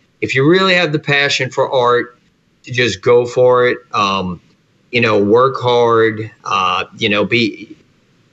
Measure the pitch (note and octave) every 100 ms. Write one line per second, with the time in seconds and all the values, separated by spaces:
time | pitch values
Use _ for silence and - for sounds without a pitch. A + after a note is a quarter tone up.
0 | _ - A2 C3 C#3+ F#3 F#3+ F3+ E3 D3
1 | - C#3+ C#3+ - B2+ C#3 C3 C3+ A#2+ A#2+
2 | A#2 _ _ _ _ _ - B2 A#2+ F#2+
3 | B2 A#2+ A#2+ B2+ B2+ B2 B2 - - A#2
4 | G2+ G2 F#2 E2+ _ _ _ _ _ B2
5 | A#2 G#2+ G2+ A#2 C3 C3 B2 A#2+ A#2+ A2+
6 | A2+ A2 A2 - - F#2+ F#2 F#2 - -
7 | G#2+ G#2 G2 A#2+ G#2+ - - - _ _
8 | _ _ _